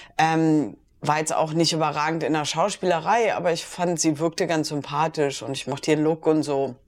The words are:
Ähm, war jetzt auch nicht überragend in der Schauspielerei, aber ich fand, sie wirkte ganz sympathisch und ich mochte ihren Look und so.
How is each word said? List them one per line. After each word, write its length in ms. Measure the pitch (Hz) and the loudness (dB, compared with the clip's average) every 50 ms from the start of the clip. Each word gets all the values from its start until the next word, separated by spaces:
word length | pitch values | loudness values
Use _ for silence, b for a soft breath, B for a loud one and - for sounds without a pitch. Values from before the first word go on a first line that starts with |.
| B B B | B B B
Ähm, 600 | - 156 160 160 160 160 160 156 151 135 101 - - _ _ _ _ | 0 2 2 4 4 4 4 4 4 2 0 -4 -12 _ _ _ _
war 160 | - 143 151 156 | -2 0 0 0
jetzt 140 | 156 156 147 | 0 0 0
auch 180 | - 160 160 | 0 0 0
nicht 220 | 151 165 170 156 170 | 0 0 2 2 2
überragend 500 | 156 160 151 143 151 147 156 165 165 147 | 0 0 0 -2 -2 -2 -2 -2 -2 -2
in 80 | 120 | -2
der 140 | 156 156 147 | -2 -2 -2
Schauspielerei, 920 | - - 156 175 208 185 - - 180 175 160 - 180 208 240 226 190 104 | -2 -2 0 0 -2 -2 -2 0 0 0 0 2 2 2 2 2 2 0
aber 160 | 117 - 175 | 0 0 -2
ich 140 | 165 165 - | -2 -2 -4
fand, 340 | - - - 175 175 175 160 | -10 -6 -2 -2 0 0 0
sie 180 | - 160 151 | 0 0 0
wirkte 300 | 139 165 165 160 - 190 | 0 -2 -2 0 -2 0
ganz 220 | 165 165 156 151 - | 0 0 0 0 -2
sympathisch 720 | 156 147 131 - 143 147 156 160 156 156 147 139 135 - | -4 -6 -6 -4 -2 -2 -2 0 0 0 0 0 -2 -4
und 100 | - 123 | -8 -8
ich 160 | 135 131 - | -8 -8 -6
mochte 240 | 127 135 139 - - | -6 -6 -4 0 2
ihren 140 | 151 151 151 | 2 4 4
Look 200 | 156 165 160 - | 2 0 2 2
und 180 | 160 156 156 139 | 2 2 2 2
so. 320 | 147 143 135 135 127 123 - _ | 0 0 -2 -2 -2 -6 -10 _